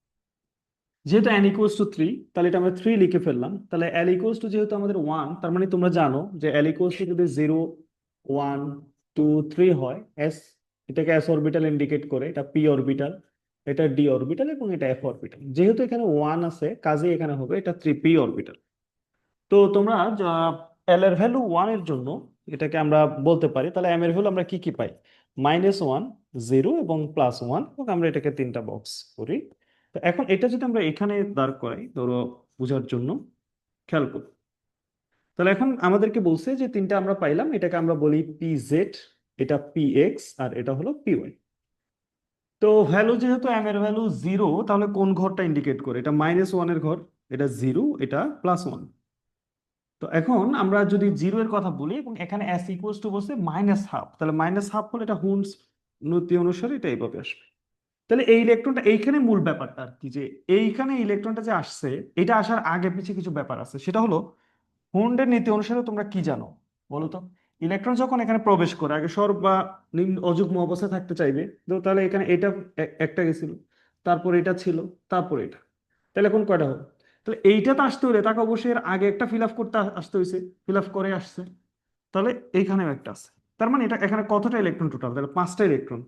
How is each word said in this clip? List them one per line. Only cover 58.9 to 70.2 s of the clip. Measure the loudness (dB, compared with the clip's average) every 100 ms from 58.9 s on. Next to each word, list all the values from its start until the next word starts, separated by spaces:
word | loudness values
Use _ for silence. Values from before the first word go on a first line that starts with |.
এইখানে | 4 4 2 4
মূল | 4 2
ব্যাপারটা | -2 -6 -12 -16
আর | -14
কি, | -12 -8
যে | -10 -8 2 2
এইখানে | 2 0 -4 -2 0
ইলেকট্রনটা | -2 -2 -6 -2
যে | -2
আসছে, | -4 -8 -6 -6 -6 0
এটা | 2 4
আসার | 2 -2 -2
আগে | -2 -2 -4
পিছে | -8 -8
কিছু | -6 -6
ব্যাপার | -6 -8 -10
আছে। | -10 -4
সেটা | 0 2
হলো | 0 -4 _ _ _ _ _ _ 0
হুন্ডের | 0 2 2
নীতি | 2 2 0
অনুসারে | 0 -4 -4
তোমরা | -6 -6
কি | -4 -2
জানো | -4 -6 -18 _ _ -12
বলো | -8 -8
তো? | -10 -16 _ _ -8 -4
ইলেকট্রন | -2 -2 0
যখন | 0 0
এখানে | 0 0 4
প্রবেশ | 4 4 0
করে | -2 -2
আগে | -2 0
সর্ব | 0 2 2
বা | 2 0 -8 _ -4
নিম্ন | -2 0